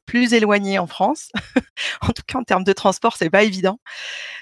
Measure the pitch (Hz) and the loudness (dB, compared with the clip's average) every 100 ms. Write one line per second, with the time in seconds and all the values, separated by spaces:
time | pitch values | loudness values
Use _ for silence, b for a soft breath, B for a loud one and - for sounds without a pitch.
0 | - 233 247 233 208 202 196 196 170 - | -2 0 4 4 4 2 2 -2 -4 0
1 | 196 302 - 220 - 262 - - - - | 0 0 -6 -10 -2 -4 -4 -8 -8 -4
2 | - 233 - 185 - 185 190 196 202 185 | -4 -4 -6 -8 0 0 2 2 2 2
3 | 226 - 160 190 214 190 190 214 B B | -2 0 2 4 4 2 -2 -2 B B
4 | B B B B | B B B B